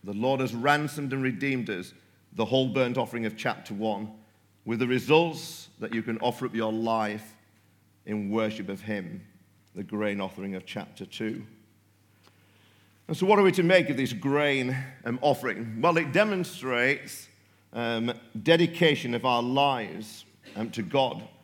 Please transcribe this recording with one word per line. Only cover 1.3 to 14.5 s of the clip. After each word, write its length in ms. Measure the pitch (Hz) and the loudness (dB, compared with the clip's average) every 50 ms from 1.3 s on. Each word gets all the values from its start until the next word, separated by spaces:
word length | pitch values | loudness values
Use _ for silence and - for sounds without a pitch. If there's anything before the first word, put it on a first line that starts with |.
| 120 95 139 139 135 127 113 95 | -2 -2 -2 -2 0 -2 -2 -4
us, 240 | 104 87 90 - - - _ _ _ _ _ _ | -4 -6 -6 -10 -14 -20 _ _ _ _ _ _
the 120 | - - 113 | -4 -4 -2
whole 240 | 104 123 131 131 127 | 2 2 2 2 2
burnt 280 | 107 135 127 120 120 | 2 0 0 2 2
offering 300 | 131 120 113 - 117 113 | -2 -2 -2 -4 -4 -4
of 100 | 107 107 | -4 -6
chapter 380 | - - 127 110 - - - 107 | -4 -4 -4 -4 -4 -8 -12 -8
one, 360 | 98 110 110 104 98 107 107 - - - _ _ _ _ _ _ _ _ | -4 -2 -2 -2 -4 -6 -10 -12 -18 -20 _ _ _ _ _ _ _ _
with 140 | 107 117 110 | -4 -2 -2
the 80 | 127 | 0
results 800 | 123 127 123 - - 156 160 170 170 156 160 - - - - - - _ _ | 0 0 -2 4 6 6 6 6 4 -2 -8 -12 -12 -14 -16 -18 -20 _ _
that 140 | - - | -8 -4
you 100 | 113 113 | -4 -4
can 160 | 113 120 113 113 | -2 -2 -4 0
offer 260 | - 123 120 - 131 | 0 -2 -2 -2 -6
up 80 | 123 107 | -4 -2
your 180 | 113 113 110 | -2 -2 -2
life 640 | 110 113 113 113 113 113 110 104 104 107 107 - - _ _ _ _ _ _ _ _ _ _ _ _ _ _ | -2 -2 0 0 0 0 0 -2 -4 -8 -10 -16 -20 _ _ _ _ _ _ _ _ _ _ _ _ _ _
in 240 | - 107 107 101 98 | -6 -6 -4 -4 -2
worship 400 | 104 113 110 107 107 110 98 92 | 0 0 0 0 -2 -6 -8 -8
of 100 | 98 95 | -8 -8
him, 400 | - 107 107 101 92 85 82 95 - - _ _ _ _ _ _ _ _ _ | -6 -4 -4 -4 -4 -8 -12 -12 -14 -18 _ _ _ _ _ _ _ _ _
the 80 | - | -12
grain 380 | 104 85 107 104 107 104 101 101 | -10 -8 -4 -2 -2 -2 -2 -2
offering 340 | 98 92 - - 98 98 95 | -4 -6 -6 -8 -8 -8 -8
of 100 | 92 - | -8 -10
chapter 400 | - - 107 90 - - - 101 | -8 -10 -10 -10 -10 -12 -16 -16
two. 400 | 92 - - 110 110 113 - 107 - - - _ _ _ _ _ _ _ _ _ _ _ _ _ - _ _ _ _ _ _ _ _ _ _ _ _ _ _ _ - | -14 -8 -6 -6 -4 -6 -6 -10 -14 -20 -20 _ _ _ _ _ _ _ _ _ _ _ _ _ -20 _ _ _ _ _ _ _ _ _ _ _ _ _ _ _ -8
And 80 | 165 | -4
so 100 | - 185 | -2 4
what 120 | 190 214 202 | 6 6 8
are 40 | |
we 100 | 202 190 | 8 6
to 100 | 180 185 | 6 6
make 280 | 175 165 190 185 165 - | 6 6 6 6 6 4
of 80 | 143 120 | 0 0
this 160 | 135 123 123 | 0 -2 -2
grain, 600 | 101 170 139 139 147 147 143 | -2 -2 2 2 4 4 4